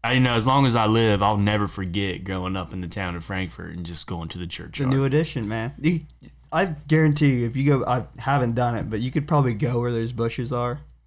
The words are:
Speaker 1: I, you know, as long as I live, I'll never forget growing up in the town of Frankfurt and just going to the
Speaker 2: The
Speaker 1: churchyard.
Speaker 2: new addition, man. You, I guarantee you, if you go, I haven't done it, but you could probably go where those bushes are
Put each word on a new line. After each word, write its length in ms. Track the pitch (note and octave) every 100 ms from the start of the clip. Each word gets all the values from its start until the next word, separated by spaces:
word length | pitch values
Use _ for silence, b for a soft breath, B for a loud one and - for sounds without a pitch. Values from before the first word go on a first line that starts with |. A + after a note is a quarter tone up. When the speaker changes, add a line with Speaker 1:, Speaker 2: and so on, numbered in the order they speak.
Speaker 1:
I, 80 | A#2
you 60 | B2+
know, 160 | B2+ A#2
as 100 | A2+
long 220 | C3+ C3+
as 80 | A#2
I 100 | G#2+
live, 380 | A2+ A2+ G2+
I'll 140 | G2+ G#2
never 260 | G2+ G#2+ G2+
forget 580 | - F#2 F#2+ G2 F2
growing 320 | F#2 F#2 F#2 F#2+
up 160 | F2
in 100 | F#2+
the 60 | F2
town 280 | G2+ F#2 F2
of 80 | E2
Frankfurt 480 | F#2+ F2+ - E2+ E2
and 80 |
just 220 | E2+ E2+ -
going 240 | F2 E2
to 80 | F2
the 60 | F2
Speaker 2:
The 40 |
Speaker 1:
churchyard. 400 | - D#2+ - C3
Speaker 2:
new 140 | C3+ C#3
addition, 420 | C#3+ D#3+ C#3 G#2+
man. 260 | A2+ A2+ -
You, 200 | D3 E3 - - - - -
I 140 | D#3+ F#3+ D3+ -
guarantee 520 | D#3 D#3 C#3+ D3 B2+
you, 80 | A#2
if 80 | B2+
you 100 | C#3 C#3
go, 40 | -
I 180 | B2 G#2+ -
haven't 340 | - C#3 A#2+
done 220 | A#2 A#2+ A#2
it, 160 | -
but 80 | G#2+
you 100 | B2
could 180 | D3 D3
probably 280 | D3+ C3+ G#2
go 240 | - B2
where 120 | A#2+
those 200 | A#2 A2+
bushes 420 | A#2 A#2 - B2
are 280 | B2+ A#2+ B2 - -